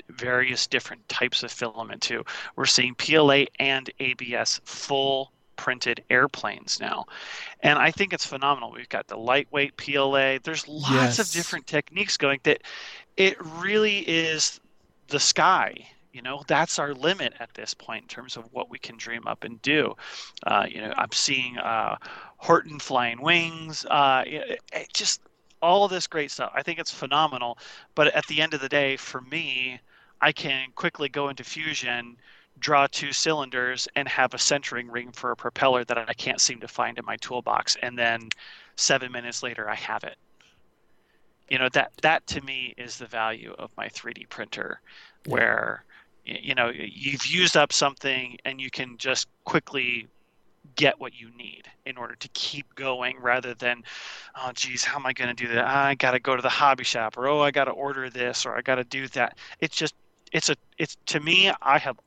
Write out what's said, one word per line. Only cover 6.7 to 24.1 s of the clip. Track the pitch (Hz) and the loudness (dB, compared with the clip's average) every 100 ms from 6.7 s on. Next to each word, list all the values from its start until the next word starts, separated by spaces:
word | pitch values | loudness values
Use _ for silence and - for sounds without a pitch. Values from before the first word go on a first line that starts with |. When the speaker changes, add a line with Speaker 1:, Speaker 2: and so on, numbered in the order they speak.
| - | -4
Speaker 1:
now, | - - - - - - - - | -2 -4 -6 -12 -14 -12 -14 0
and | 147 147 | 4 6
I | 151 | 4
think | 160 196 | 2 0
it's | 175 - | -2 -6
phenomenal. | 135 139 135 117 | 0 0 0 -2
We've | 117 123 | -12 -8
got | 104 - | -6 -6
the | 107 | -4
lightweight | 113 139 - 147 143 - | 2 2 2 0 0 -2
P | - 143 | -2 0
L | 135 139 | 2 4
A. | 135 135 | 2 0
There's | 160 156 - | -4 -6 -8
lots | 151 135 131 127 120 | -4 2 4 4 2
of | 208 | 0
Speaker 2:
Yes. | |
Speaker 1:
different | 170 170 170 - | -2 -4 -6 -2
techniques | 151 - 170 196 - | -2 -2 -4 -2 0
going | 143 139 | 0 2
that | 156 - - - - - - - | 2 2 -2 -14 -14 -16 -6 2
it | 190 190 | 4 2
really | 165 165 185 214 214 202 | -6 -6 0 4 4 2
is | - 165 165 156 - - _ _ _ _ - | 0 0 0 0 -2 -2 _ _ _ _ -6
the | 143 | 0
sky | - - 165 175 101 - - - _ | 2 4 4 4 2 -4 -16 -20 _
you | 123 | -12
know, | 127 143 - | -10 -8 0
that's | 147 170 - | 2 2 0
our | 143 | -2
limit | 131 151 190 127 - | 0 0 0 -2 -6
at | 117 | -12
this | - 110 | -12 -10
point | - - 113 | -10 -10 -12
in | - | -10
terms | - 127 123 | -14 -12 -14
of | 113 | -10
what | 123 - | -8 -8
we | 131 | -10
can | - 113 | -14 -12
dream | 117 117 110 | -10 -8 -6
up | 110 | -6
and | 110 117 | -8 -4
do. | 135 151 110 107 - - - - - | 0 2 2 -4 -12 -14 -16 -8 2
Uh, | 104 101 | 2 2
you | 98 | -4
know, | 107 - | -4 -2
I'm | 107 | 0
seeing, | - - 135 127 120 | 0 0 0 -4 -4
uh, | - 113 104 104 - - - - | -2 0 0 -4 -8 -16 -18 -4
Horton | - 165 160 147 | 4 4 2 -10
Flying | - 131 120 117 | -2 0 0 0
Wings, | 151 170 165 160 160 151 - | 4 4 2 -6 -10 -8 0
uh, | 147 135 | 4 6